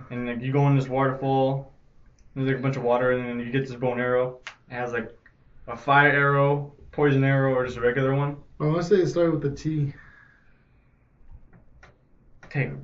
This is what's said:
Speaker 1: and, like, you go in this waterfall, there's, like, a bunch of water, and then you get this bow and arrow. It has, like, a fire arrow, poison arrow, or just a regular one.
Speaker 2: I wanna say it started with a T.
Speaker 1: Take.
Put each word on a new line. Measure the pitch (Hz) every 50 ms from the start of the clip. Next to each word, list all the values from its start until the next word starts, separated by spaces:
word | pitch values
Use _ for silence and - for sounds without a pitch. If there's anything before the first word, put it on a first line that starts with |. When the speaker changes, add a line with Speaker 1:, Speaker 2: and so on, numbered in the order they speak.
| - -
Speaker 1:
and, | 127 123 123 120
like, | 120 117
you | 123 135 131
go | 143 143 143
in | 139
this | 135 135 -
waterfall, | 127 131 139 135 127 - 139 135 135 131 131 131 139 139 139 - - _ _ _ _ - - - _ _ _ - -
there's, | 139 131
like, | 135 131 120
a |
bunch | 131 131 131
of | 123 117
water, | 120 120 123 127 123 127
and | 127 123
then | 120 120 120 117
you | 117
get | 127 135 135
this | 131 120
bow | 120 131 127 123
and | 123
arrow. | 123 123 127 123 127 127 127 - - - - - _ -
It | 123
has, | 120 123 120 120
like, | 117 110 - - - _ - _ _ _ _ _ - -
a | 117 117
fire | - - 143 139 143 143 143
arrow, | 139 143 143 143 143 139 139 139 143 143 143 143 - - - - -
poison | - 147 147 135 135 135
arrow, | 135 139 135 135 135 131
or | 127 123
just | 123 120 120
a |
regular | 117 123 120 139 135 135 135
one. | 139 143 143 143 - - - - -
Speaker 2:
I | 151
wanna | 151 156 175 170
say | 170 208
it | 185 170 143
started | - 175 170 165 156 147 143
with | 139 -
a |
T. | - - 156 156 151 143 139 - - - - - - - _ _ _ _ _ _ _ _ _ _ _ _ _ _ _ _ _ _ _ - - - - - - - - - - - - - - _ _ _ _ _ _ _ - - - - -
Speaker 1:
Take. | - 143 127 - - -